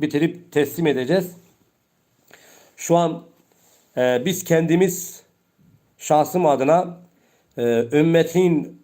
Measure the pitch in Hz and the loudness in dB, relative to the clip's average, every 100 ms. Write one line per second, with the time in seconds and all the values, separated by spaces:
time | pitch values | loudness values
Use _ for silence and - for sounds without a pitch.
0 | 151 147 165 - - 147 143 - 160 127 | -4 0 -2 -4 -6 -2 -2 -2 -2 0
1 | 127 185 180 - _ _ _ _ _ _ | 0 -2 -2 -12 _ _ _ _ _ _
2 | _ _ _ - _ - _ _ - 170 | _ _ _ -20 _ -20 _ _ 0 0
3 | 170 165 - _ _ _ _ _ _ - | 0 -4 -14 _ _ _ _ _ _ -2
4 | 127 123 135 - - 165 165 170 185 180 | 0 0 -2 -6 0 0 2 2 2 -2
5 | - - _ _ _ _ _ _ _ _ | -12 -18 _ _ _ _ _ _ _ _
6 | - 151 151 180 160 135 135 170 180 - | 0 0 2 0 0 0 2 2 0 -10
7 | - _ _ _ _ - 120 117 117 147 | -20 _ _ _ _ -4 0 0 0 2
8 | 160 165 165 175 180 156 - - | 4 2 2 2 2 0 -4 -16